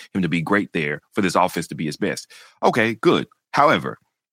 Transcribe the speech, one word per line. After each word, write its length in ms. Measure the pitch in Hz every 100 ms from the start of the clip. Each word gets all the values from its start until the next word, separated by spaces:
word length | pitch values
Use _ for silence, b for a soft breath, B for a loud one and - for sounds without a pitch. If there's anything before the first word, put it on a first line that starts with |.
| B 98
him 80 |
to 40 | 87
be 140 | 85
great 320 | 78 101 90
there 300 | 87 73 76 _
for 80 | -
this 140 | 92 87
offense 320 | 90 87 82
to 80 | 78
be 100 | 78
his 120 | -
best. 340 | 92 - - B B B
Okay, 320 | 208 123 110 113
good. 320 | 165 104 - _ _
However, 480 | - 151 98 65 - _ _ _